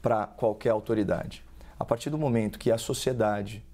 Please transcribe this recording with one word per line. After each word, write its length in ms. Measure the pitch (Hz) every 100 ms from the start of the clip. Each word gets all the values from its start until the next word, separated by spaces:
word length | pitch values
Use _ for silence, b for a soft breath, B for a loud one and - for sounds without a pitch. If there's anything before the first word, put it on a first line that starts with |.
pra 240 | - 113 104
qualquer 440 | - 117 104 120
autoridade. 720 | 110 - 110 95 87 - - - B B B
A 60 |
partir 260 | - 117 -
do 80 | 156
momento 400 | 147 117 107 -
que 140 | -
a 60 | 113
sociedade, 840 | - 135 - 123 107 104 101 104 -